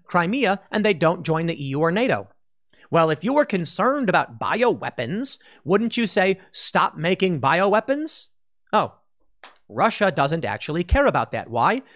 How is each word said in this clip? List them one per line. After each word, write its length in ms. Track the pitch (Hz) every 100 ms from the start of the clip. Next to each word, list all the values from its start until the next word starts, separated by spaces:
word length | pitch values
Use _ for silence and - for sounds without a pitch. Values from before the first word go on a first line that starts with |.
Crimea, 560 | - 175 170 269 202 196 -
and 140 | 214
they 80 | 208
don't 320 | 160 160 175
join 220 | 165 160 170
the 160 | 139
E 60 | 139
U 120 | 135
or 100 | 165
nato. 380 | 196 247 110 95 _ _ _ _ _ -
Well, 180 | 165 160
if 160 | 151
you 80 | 214
were 140 | 294 294
concerned 640 | 185 160 - 233 294 214
about 280 | 170 - 117
bioweapons, 1000 | 196 226 240 156 123 - 117 202 269 - _ -
wouldn't 320 | 143 208 233 240
you 100 | 220
say, 320 | 208 190 190 -
"Stop 460 | - - 175 175 151
making 420 | 165 185 190 151
bioweapons"? 880 | 135 170 196 214 220 294 320 - - _ _ _ _
Oh, 200 | 208 120 - _ _ _ _ - _ -
Russia 420 | 110 214 - 196
doesn't 340 | 151 143 165
actually 400 | 110 104 - 160
care 220 | 175 269 269
about 260 | 139 113
that. 160 | 110 104
Why? 340 | 117 131 247 -